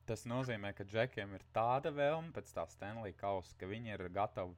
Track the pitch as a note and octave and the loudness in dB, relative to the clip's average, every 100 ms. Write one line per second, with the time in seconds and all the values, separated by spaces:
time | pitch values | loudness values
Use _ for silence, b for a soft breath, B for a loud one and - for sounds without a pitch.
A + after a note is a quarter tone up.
0 | - A2+ A#2+ B2 B2+ A2 G2+ G2 G2 A2 | -6 -6 -2 0 0 -2 -2 -4 0 2
1 | B2 - G2+ F#2+ - G#2+ A#2 C3 D#3+ D3 | 2 0 -6 -8 -2 2 4 4 2 2
2 | C#3+ D#3+ E3 G#2+ - - E2 - G2 A2+ | 4 4 -2 -6 -6 -4 -4 -6 -8 -6
3 | G#2+ E2+ G2+ G2 F2 - F#2 A2 A#2 G2 | -6 -2 0 0 -2 -8 -6 -4 -4 -4
4 | F2+ F#2 G#2+ - F#2 | -2 0 0 0 -6